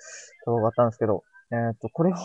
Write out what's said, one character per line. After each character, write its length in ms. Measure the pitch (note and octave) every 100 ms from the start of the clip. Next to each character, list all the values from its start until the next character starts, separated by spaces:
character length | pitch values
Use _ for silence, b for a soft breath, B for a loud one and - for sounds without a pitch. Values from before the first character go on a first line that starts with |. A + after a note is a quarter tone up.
| B B B B -
タ 60 |
バ 60 | A#2
コ 40 |
買 80 | A2
っ 40 | A#2+
た 100 | A#2
ん 40 |
で 40 |
す 60 | A2
け 80 | A2
ど、 160 | F#2+ _ - -
え 40 | A#2
ー 140 | A#2
っ 40 | A2+
と、 120 | A2+
こ 140 | -
れ 80 | E3+
を 40 | F3